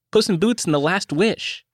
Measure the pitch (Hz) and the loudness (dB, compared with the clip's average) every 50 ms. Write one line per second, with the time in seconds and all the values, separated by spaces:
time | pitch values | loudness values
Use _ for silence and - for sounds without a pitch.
0 | _ _ - 214 220 - 190 160 196 226 240 - - 170 151 143 139 160 180 196 | _ _ 0 2 2 2 2 2 2 2 0 0 -2 -2 0 0 0 0 -2 -2
1 | - - 143 147 208 226 - - - - - - - _ | -4 -4 -2 0 0 0 0 -2 -6 -10 -10 -12 -16 _